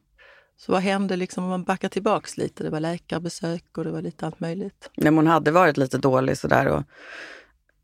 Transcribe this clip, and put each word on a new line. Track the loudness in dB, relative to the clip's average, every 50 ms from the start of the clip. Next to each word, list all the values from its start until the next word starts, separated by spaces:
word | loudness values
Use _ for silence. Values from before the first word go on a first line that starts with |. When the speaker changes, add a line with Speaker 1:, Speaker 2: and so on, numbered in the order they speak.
| _ _ _ _ -20 -20 -20 _ _ _ _
Speaker 1:
Så | _ -4 -2 0
vad | 0
hände | 2 0 0 0 0 -2 -2
liksom | -4 -4 -6 -6 -6 -6
om | -4
man | -4 -4 -2
backar | -4 -4 -4 -4 -4
tillbaks | -4 -2 0 2 0 0 -2 -6 -6
lite? | -6 -6 -6 -6 -6 -6
Det | -6
var | -4 -4
läkarbesök | -4 -4 -4 -6 -8 -8 -8 -6 -6 -8 -8 -6 -6 -6 -6 -6 -10 _ -10 -8
och | -8
det | -6
var | -6 -8 -8
lite | -10 -10 -8 -10
allt | -10 -8 -8
möjligt. | -8 -8 -6 -8 -8 -10 -12 _ -20 -16 -4
Speaker 2:
Nej, | 0 2 4
men | 4
hon | 6 6
hade | 6 4 4 4 4
varit | 4 6 6 6 4
lite | 2 0 0 0 0
dålig | 2 2 2 2 2 0 0 -2
sådär | 0 2 4 4 4 4
och, | 2 0 -2 -6 _ -20 -20 -20 -18 -18 -18 -18 -20 -20 -20 _ _ _ _ _ _ _